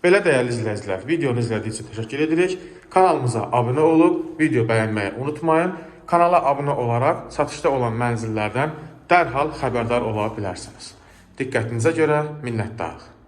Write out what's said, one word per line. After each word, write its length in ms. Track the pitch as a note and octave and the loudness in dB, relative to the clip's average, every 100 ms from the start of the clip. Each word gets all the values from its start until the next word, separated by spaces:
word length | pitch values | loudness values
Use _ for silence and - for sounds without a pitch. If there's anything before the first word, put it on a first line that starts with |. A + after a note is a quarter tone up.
Belə, 180 | F3+ G3 | 6 4
dəyərli 300 | F#3 C3+ B2 | 4 2 2
izləyicilər, 500 | A#2 A2 G#2 G2+ F#2 A#2 | -2 -2 -4 -4 -6 -2
videonu 340 | E3 C#3+ A#2+ | -2 0 0
izlədiyi 320 | A2 G#2+ A2 G#2 | -2 -2 -4 -8
üçün 140 | - | -10
təşəkkür 340 | A2+ A2+ C#3 | -10 -8 -2
edirik. 320 | D#3 D#3+ F3+ F#3 - - - | 0 2 0 -2 -10 -20 0
Kanalımıza 560 | F#3+ F#3 D3+ B2 A#2 G2+ | 4 4 4 0 -2 0
abunə 320 | A#2+ A#2 C3+ | 0 0 2
olub, 380 | D#3 D#3+ F3 - - - | 4 6 6 4 -4 -2
video 240 | D#3 B2 A2+ | 0 2 2
bəyənməyi 480 | A2+ A2 G#2+ G2 G#2+ | 2 0 -2 -4 -4
unutmayın. 560 | C#3 D3+ D#3+ D#3+ F3+ F#3 - - - | -6 -4 2 2 2 -4 -14 -20 -2
Kanala 320 | F3 E3+ F3 C#3 | 2 4 4 2
abunə 300 | C#3+ C#3+ C3 | 0 -2 -2
olaraq 500 | A#2+ A#2 C#3 F3 - - | 0 2 0 0 -6 -4
satışda 340 | D3 - E3 | -4 0 0
olan 280 | C3+ A#2 A2+ | 0 0 0
mənzillərdən 760 | A#2+ A2+ A2+ G#2+ G#2+ B2 D3+ D#3 - - - | -2 -2 -2 -2 -2 -2 -2 -4 -16 -20 2
dərhal 400 | F3 D3+ C3 D3+ D3+ | 2 4 0 -2 -2
xəbərdar 460 | C3 A#2+ A#2 A#2+ A2+ | -2 -2 0 0 0
ola 220 | G#2+ G#2+ A2 | -2 -4 -4
bilərsiniz. 560 | G2+ F2+ - - - - - - - - | -8 -8 -14 -18 -20 -20 -20 -20 -20 -10
Diqqətinizə 540 | C3 - A2 A#2 C3+ D#3 | -4 -4 -4 0 0 2
görə 260 | D3+ D3+ D3+ - B2 | 2 2 -2 -8 -6
minnətdarıq. 720 | A2+ G2 - E2+ - - - | -6 -6 -6 -10 -10 -20 -20